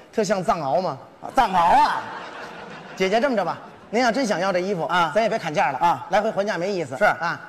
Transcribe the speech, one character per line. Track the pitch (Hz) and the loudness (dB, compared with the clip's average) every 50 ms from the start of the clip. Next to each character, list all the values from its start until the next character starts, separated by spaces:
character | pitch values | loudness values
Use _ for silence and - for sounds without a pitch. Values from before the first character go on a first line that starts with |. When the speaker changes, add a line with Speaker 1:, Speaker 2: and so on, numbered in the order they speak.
| - - | -20 -6
Speaker 1:
特 | - 226 214 | -2 -2 0
像 | 175 214 190 | 0 0 0
藏 | 165 - 202 170 | 0 0 -2 0
獒 | 147 135 147 180 | 0 0 0 0
吗？ | 185 165 135 123 - - - - | 0 -2 -4 -8 -12 -20 -20 -16
Speaker 2:
啊， | - - - | -16 0 2
藏 | 269 240 196 | 2 2 4
獒 | 185 | 4
啊。 | 175 170 180 220 277 302 220 165 135 - - - - - - - - - - - - - - - - - - - | 4 4 6 6 6 6 4 2 -4 -6 -8 -12 -12 -14 -14 -14 -14 -14 -14 -16 -16 -16 -16 -16 -18 -18 -16 -4
Speaker 1:
姐 | - 185 190 | -2 0 2
姐， | 202 233 | 2 2
这 | 247 285 | 2 2
么 | 247 | 0
着 | 196 185 | 0 -2
吧， | 160 143 - - - - - - - | -2 -4 -8 -12 -18 -20 -20 -14 -4
您 | 196 233 | 0 2
要 | 262 233 | 2 2
真 | 196 262 269 | 2 2 0
想 | 202 202 160 | 0 0 0
要 | 185 196 | 0 0
这 | 180 180 | 0 0
衣 | 180 196 208 | 0 -2 -2
服 | 165 151 | -2 -2
Speaker 2:
啊， | - 170 180 170 160 147 | 0 2 2 2 2 2
Speaker 1:
咱 | 208 | 2
也 | 226 202 | 2 2
别 | 214 220 | 0 -2
砍 | - 165 151 | -4 -2 0
价 | 196 180 151 | 0 0 0
了 | 135 131 | 0 2
Speaker 2:
啊， | 170 175 156 127 - - | 2 2 2 0 -2 0
Speaker 1:
来 | 180 214 | 0 0
回 | 202 220 | 0 0
还 | 185 185 202 | -2 -2 -2
价 | 214 196 165 | -2 -2 -4
没 | 175 202 | -4 -4
意 | 202 175 156 | -4 -4 -4
思。 | 117 135 | -6 -2
Speaker 2:
是。 | 123 208 | 2 2
Speaker 1:
啊， | 180 143 - 160 170 151 - - | 2 2 2 -2 -4 -6 -6 -10